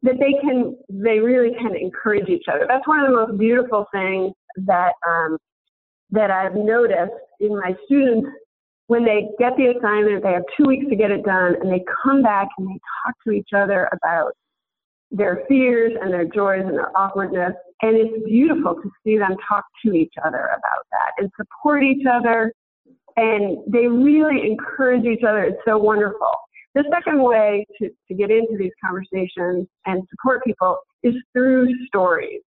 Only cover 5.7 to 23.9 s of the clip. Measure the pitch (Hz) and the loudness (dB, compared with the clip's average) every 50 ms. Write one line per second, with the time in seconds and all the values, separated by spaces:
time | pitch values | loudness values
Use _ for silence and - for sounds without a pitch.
5.7 | _ _ _ _ _ _ _ _ 190 214 214 202 190 185 190 190 180 208 208 214 | _ _ _ _ _ _ _ _ -2 0 0 2 0 -2 -2 -2 -4 -2 0 0
6.7 | 226 233 240 220 196 170 175 196 226 - - _ _ _ 202 208 208 202 190 180 | 2 2 2 2 2 0 -2 -4 -6 -14 -18 _ _ _ -4 -4 -2 -4 -4 -6
7.7 | 185 190 - - 277 285 269 262 233 220 269 277 - - - _ _ _ _ _ | -6 -8 -2 0 2 2 4 4 2 0 -2 -4 -8 -18 -20 _ _ _ _ _
8.7 | _ _ _ _ 226 233 233 226 214 208 202 214 208 - 240 240 254 254 269 247 | _ _ _ _ 0 2 2 2 2 2 -2 -4 -2 0 0 0 2 2 2 2
9.7 | 240 240 240 208 208 214 208 214 208 190 202 196 185 180 185 - - - 302 277 | 2 2 0 0 0 2 2 2 0 0 0 0 0 0 -2 -6 0 2 4 4
10.7 | 262 - 277 285 254 196 220 202 202 190 - 208 190 180 185 180 175 - - 190 | 4 2 0 -2 0 0 2 0 0 -2 -2 -2 0 0 2 2 0 0 0 -2
11.7 | 185 185 185 - - - - 262 277 277 262 226 208 196 196 196 - - 190 190 | -2 -2 -2 -4 -8 -4 0 2 2 4 4 4 2 0 -2 -4 -6 -10 -10 -10
12.7 | 190 180 _ - - - - - 240 _ _ 226 208 208 196 - - 202 202 190 | -10 -12 _ -14 -12 -8 -8 -8 -10 _ _ -4 -4 -4 -4 -2 0 0 0 2
13.7 | 202 185 180 - - 180 - 165 170 165 151 - - _ _ _ _ _ _ _ | 0 0 0 -2 -4 -4 -2 -2 0 0 -2 -2 -6 _ _ _ _ _ _ _
14.7 | _ _ _ _ _ _ _ _ - 190 208 196 180 - - - 277 269 262 247 | _ _ _ _ _ _ _ _ -4 -2 -2 -2 -2 -4 0 2 2 4 4 4
15.7 | 247 233 226 226 226 - 185 190 185 180 175 - - 208 202 196 190 190 190 190 | 4 2 2 0 0 -2 -4 -4 -2 -2 -2 -2 -2 -2 0 0 0 -2 -2 -4
16.7 | 160 - - - - 190 196 196 196 196 190 185 160 180 180 180 185 - - - | -4 -4 -4 -2 0 0 0 0 -2 -4 -4 -4 -4 -4 -4 -4 -6 -8 -14 -20
17.7 | _ _ - 220 220 220 220 220 226 220 220 214 214 233 269 320 302 - 285 - | _ _ 0 2 4 4 2 0 -2 -6 -4 0 2 4 4 4 2 2 0 -2
18.7 | 175 - - 202 - _ _ 214 214 220 202 190 190 190 - - 208 202 - _ | -2 -4 -8 -14 -14 _ _ 0 0 2 2 0 -2 -4 -4 -2 -2 -2 -2 _
19.7 | _ - - 226 196 165 160 160 _ - - 160 - 131 - - - - - - | _ -4 -2 0 2 2 0 0 _ -6 -6 -4 -4 -2 -4 -4 -4 -4 -4 -4
20.7 | - - - _ - - - - - - - 202 _ _ 214 _ - - - 294 | -4 -4 -6 _ -4 -2 -2 -2 -4 -4 -6 -6 _ _ -14 _ -14 -4 0 0
21.7 | 294 285 277 269 269 277 269 262 240 240 240 233 226 226 220 220 226 _ _ _ | 2 2 2 2 0 0 0 0 0 2 2 0 0 2 0 -2 -4 _ _ _
22.7 | _ _ _ _ _ _ _ _ _ - 226 220 220 208 202 196 175 - - - | _ _ _ _ _ _ _ _ _ 0 2 2 2 0 0 -2 -4 -6 -6 -2
23.7 | 208 240 233 240 | 0 2 2 4